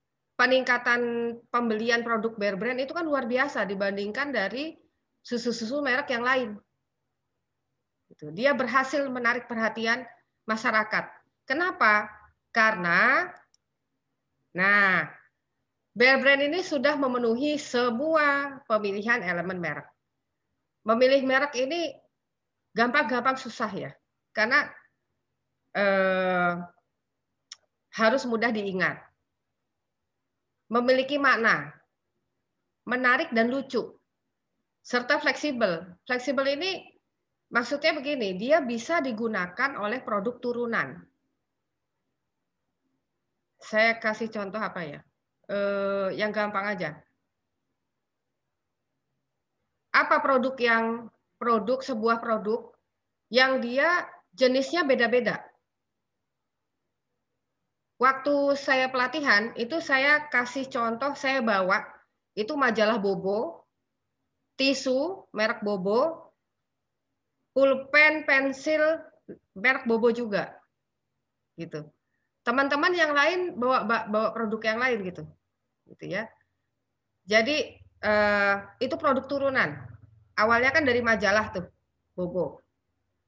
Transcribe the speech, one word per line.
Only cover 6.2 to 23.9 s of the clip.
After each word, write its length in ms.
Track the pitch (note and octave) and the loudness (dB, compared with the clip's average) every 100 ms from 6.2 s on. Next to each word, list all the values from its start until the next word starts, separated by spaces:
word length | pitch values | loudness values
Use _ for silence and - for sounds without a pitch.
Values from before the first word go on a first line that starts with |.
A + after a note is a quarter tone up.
lain. 280 | B3 C4 A#3 G#3 _ _ _ _ _ _ _ _ _ _ _ _ _ _ _ | 0 0 -2 -10 _ _ _ _ _ _ _ _ _ _ _ _ _ _ _
Gitu. 160 | - D3+ E3 | -16 -14 0
Dia 160 | C4+ | 2
berhasil 480 | B3+ B3 C4 C4 D4 C#4 | 2 2 0 0 -2 -2
menarik 400 | B3+ A#3 B3 A#3+ | -2 -2 -2 -4
perhatian 560 | A3+ A3 A3 A3+ A#3+ B3 - _ _ - | -2 -2 -2 -2 -2 -6 -20 _ _ -6
masyarakat. 640 | A3 B3 A3 G#3+ F#3 - - _ _ - | -4 0 0 0 -4 -4 -14 _ _ -6
Kenapa? 560 | C#4 F4+ F#4 A3+ G#3 A3 - - _ _ | -2 -2 2 4 4 0 -12 -20 _ _
Karena, 800 | A#3 A3 F#3 F3 F3 A3+ D4 F4+ - _ _ _ _ _ _ _ _ _ _ _ | 2 4 2 2 4 4 2 -2 -10 _ _ _ _ _ _ _ _ _ _ _
nah, 560 | F3 F#3+ G#3 G3 F3+ D3+ - _ _ _ _ _ _ _ G3+ | -2 2 4 4 2 -2 -10 _ _ _ _ _ _ _ 2
Bear 240 | B3+ C4+ | 4 6
Brand 240 | C4 C#4 C#4+ | 4 4 2
ini 160 | F4 | 0
sudah 320 | - D4 C4+ D4 | -2 0 0 2
memenuhi 580 | C4+ B3 A#3+ A#3 D4 D4 | 0 0 0 0 0 -2
semua 1040 | - A#3+ B3 A#3 D#4 D#4+ D4 C#4 C#4+ C4 - | -2 0 0 0 0 2 2 0 -4 -10 -2
pemilihan 560 | G#3+ G#3 G3+ G#3 A#3+ F3+ | 0 0 -4 -2 -2 0
elemen 320 | F3 F3 F#3 | -4 -4 -6
merek. 320 | E3 D3 - _ _ _ _ _ _ _ _ _ G#3 | -6 -8 -12 _ _ _ _ _ _ _ _ _ 0
Memilih 400 | A3+ B3+ C#4 C4 | 4 6 6 4
merek 320 | C4 C#4+ A#3 | 2 2 -2
ini 400 | C4 E4+ D#4+ - _ _ _ _ _ _ _ - | -2 -2 -4 -8 _ _ _ _ _ _ _ -2
gampang-gampang 640 | B2 G3 A3+ B3 B3 B3+ | 2 2 0 0 0 -2
susah 320 | A#3+ - G#3+ | -8 -8 -6
ya, 180 | F#3+ C#3 | -6 -10